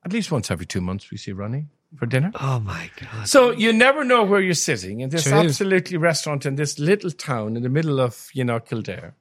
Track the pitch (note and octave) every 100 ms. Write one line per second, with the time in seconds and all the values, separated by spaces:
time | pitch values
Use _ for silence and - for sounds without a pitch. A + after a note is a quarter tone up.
0 | F3 A3 G#3 C#3+ - F2 - F#2 F2+ G2
1 | - A2+ - F#2+ G2+ C3 D3+ _ _ D3+
2 | A#2+ B2+ D#3+ A3+ C3+ B2+ G#2 E2+ E2+ -
3 | - A2+ G#2 C#4+ B3 E3+ A3+ A3 B3+ C#4+
4 | C4 B3 G3+ G3+ F#3 E3 - A#2+ F#2 G#2
5 | C3 D#3+ C#3 C#3+ E3 C3+ G3 F#3 F3+ F3+
6 | E3 D#3+ - C#3+ C#3+ C#3 D3 - D3 G#3
7 | F#3+ D3+ - B2 G#2+ A#2 B2 C3+ D#3+ C#3
8 | B2+ A#2 - C3+ B2 A#2 - A#2 G#2 F2+
9 | E2 -